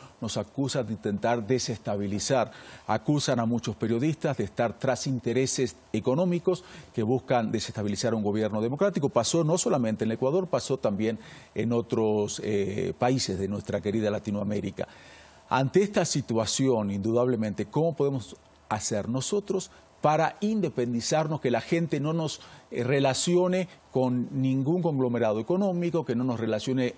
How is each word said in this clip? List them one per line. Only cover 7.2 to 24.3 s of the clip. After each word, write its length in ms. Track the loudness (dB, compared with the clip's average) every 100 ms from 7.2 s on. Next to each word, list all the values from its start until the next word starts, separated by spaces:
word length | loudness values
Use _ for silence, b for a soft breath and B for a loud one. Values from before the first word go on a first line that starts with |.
| 2 0 0
desestabilizar 640 | -2 -4 -4 -4 -2 -2
un 80 | 0
gobierno 380 | 0 0 -2 -2
democrático. 480 | -2 0 0 0 0
Pasó 340 | 2 2 2
no 160 | 2 2
solamente 460 | 2 0 0 -2
en 80 | -2
Ecuador, 340 | 0 0 0 0
pasó 280 | -2 -2 -2
también 400 | 0 0 -2 -4 B B B
en 180 | -4 0
otros, 680 | 0 0 0 2 2 0 -4
eh, 480 | -2 0 0 -2 -4 0
países 400 | 0 2 0 -2
de 100 | -2
nuestra 320 | -4 -4 -4
querida 300 | -2 0 0
Latinoamérica. 760 | -2 -2 -2 -2 -4 -4 -6 -8 B B B B B 0
Ante 340 | 2 4 4
esta 220 | 4 2
situación, 880 | 2 0 0 0 2 2 2 2 2
indudablemente, 760 | -2 0 2 2 2 0 -2 -2
¿cómo 280 | 0 0 2
podemos 400 | 0 -2 -6 -14 -20 -20 -6
hacer 400 | -4 -2 -2 -2
nosotros 640 | -2 -2 -2 -2 -4 -4 B B 0
para 360 | 4 4 2 0
independizarnos, 1000 | -2 0 0 0 -2 -2 0 0 0 0
que 100 | 0
la 100 | 0
gente 380 | 2 0 2 0
no 120 | -2
nos, 280 | -2 -4 -6 B B B
eh, 140 | -4
relacione 840 | 0 4 4 2 4 4 4 2 -2 B -4
con 360 | 0 2 0 -2